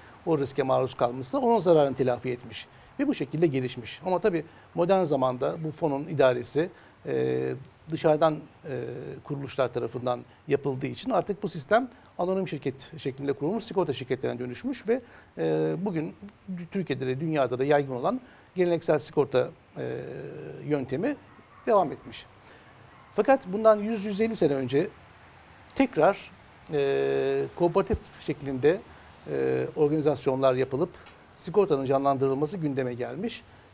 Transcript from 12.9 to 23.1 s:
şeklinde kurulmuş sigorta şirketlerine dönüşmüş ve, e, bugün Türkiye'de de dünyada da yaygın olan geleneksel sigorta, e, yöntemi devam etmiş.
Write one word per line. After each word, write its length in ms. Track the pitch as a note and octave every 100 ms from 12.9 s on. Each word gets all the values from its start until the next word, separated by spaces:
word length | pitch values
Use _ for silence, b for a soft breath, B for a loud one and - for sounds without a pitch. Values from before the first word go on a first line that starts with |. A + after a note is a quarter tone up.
| D#3
şeklinde 340 | C3+ C3 C#3
kurulmuş 320 | C#3 C#3+ A3
sigorta 280 | - F#3+ E3
şirketlerine 460 | B2 B2+ B2+ B2 A#2+
dönüşmüş 500 | B2 A#2+ C4 B3+ G3+
ve, 120 | B3+ B B B -
e, 360 | D#3+ D#3 D#3 D#3
bugün 360 | G3 D#3+ F3 - G3+ - G3 F3+ E3+
Türkiye'de 360 | G3 D#3+ C3 C3
de 140 | C3
dünyada 380 | D#3+ D3+ B2 B2
da 60 |
yaygın 300 | C#3 D3 C3+
olan 260 | B2 E3 B3+ B B B
geleneksel 440 | F3+ F3 E3 - D3+
sigorta, 500 | - D3+ C3 B2+ - - _ D3
e, 280 | B2+ B2+ C3+ C#3+ D3 - - C#3+ C#3+
yöntemi 500 | D3 B2+ C#3+ C4 C#4+ - - - - B3
devam 260 | G#3 D3+
etmiş. 340 | - A#2+ - - - B B B B B - -